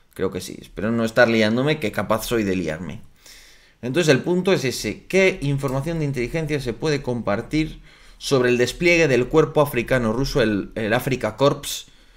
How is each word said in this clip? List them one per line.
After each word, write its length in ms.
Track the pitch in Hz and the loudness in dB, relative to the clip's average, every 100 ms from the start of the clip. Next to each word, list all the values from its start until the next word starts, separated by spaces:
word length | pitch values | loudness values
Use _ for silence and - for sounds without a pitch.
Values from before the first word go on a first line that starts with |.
| _ | _
Creo 180 | - 92 | -6 -4
que 100 | 92 | -4
sí. 160 | - - | -10 -14
Espero 300 | - - 104 | -14 -6 -2
no 140 | 117 113 | 0 0
estar 240 | 120 117 | 4 6
liándome, 500 | 113 107 120 131 120 | 6 4 2 0 0
que 140 | 104 | -2
capaz 320 | 110 101 110 - | -2 0 0 0
soy 180 | 117 | 0
de 140 | 101 92 | 0 0
liarme. 440 | 80 78 85 101 - - - - - - _ _ | -2 -6 -8 -14 -16 -20 -20 -20 -20 -20 _ _
Entonces 260 | 120 139 156 | -4 0 0
el 120 | 170 | 0
punto 320 | - 180 185 | 0 -2 0
es 100 | 165 | 0
ese. 420 | 127 113 107 - - | 0 -4 -6 -8 -2
¿Qué 320 | 185 190 185 | 2 2 0
información 580 | 143 139 139 131 151 165 | -2 -2 -2 -4 -4 -4
de 60 | 143 | -4
inteligencia 540 | 135 120 165 151 147 | -4 -4 -4 -4 -4
se 120 | 127 | -4
puede 280 | 107 160 143 | -4 -2 -2
compartir 800 | 135 120 107 101 - 156 156 - - - - - | -2 -4 -2 -4 -2 -2 -2 -6 -20 -20 -20 -12
sobre 320 | - 135 123 | 0 2 4
el 80 | 123 | 4
despliegue 520 | 123 - 175 170 156 | 2 2 4 4 4
del 180 | 123 123 | 4 4
cuerpo 320 | 156 143 151 | 2 4 2
africano 540 | 143 123 110 131 113 | 2 0 0 2 2
ruso, 280 | 113 135 143 | 0 0 2
el, 300 | 110 101 - - | 2 0 -2 -4
el 180 | 110 | 0
Africa 420 | 117 135 127 107 104 | 0 0 -2 -2 2
Corps, 520 | 139 156 - - - - - | 2 2 -6 -10 -12 -20 -20